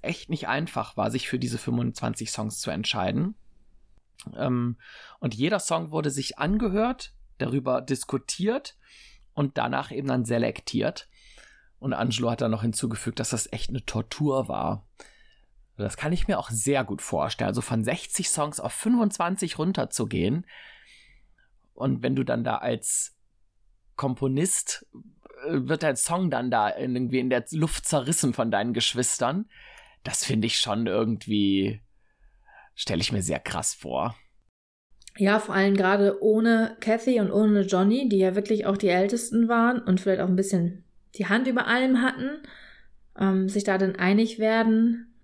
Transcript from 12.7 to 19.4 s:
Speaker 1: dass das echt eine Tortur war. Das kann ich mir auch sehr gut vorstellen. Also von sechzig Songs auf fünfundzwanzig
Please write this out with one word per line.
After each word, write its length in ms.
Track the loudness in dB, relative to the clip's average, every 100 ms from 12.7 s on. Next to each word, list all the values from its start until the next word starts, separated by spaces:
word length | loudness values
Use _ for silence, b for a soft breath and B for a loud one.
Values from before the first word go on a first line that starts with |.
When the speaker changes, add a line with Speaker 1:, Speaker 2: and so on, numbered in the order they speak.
| -2 -4 -4 -6 -6
Speaker 1:
dass 120 | -4
das 220 | -4 -4
echt 160 | -4 -4
eine 160 | -4
Tortur 600 | -4 -4 -6 -2 0 0 -2
war. 400 | -4 -2 -4 -8 -20 b b b b b _ _ -6
Das 200 | -6 -4
kann 160 | 0
ich 160 | 2 2
mir 100 | 0
auch 100 | -2
sehr 360 | -2 2 0
gut 180 | 0 -6
vorstellen. 460 | -4 -2 -2 -2 -2
Also 120 | -2
von 220 | -2 -2
sechzig 480 | 0 -2 -4 -4 -2
Songs 300 | -2 -2 -4
auf 120 | -8
fünfundzwanzig 840 | -4 2 2 2 0 -2 -2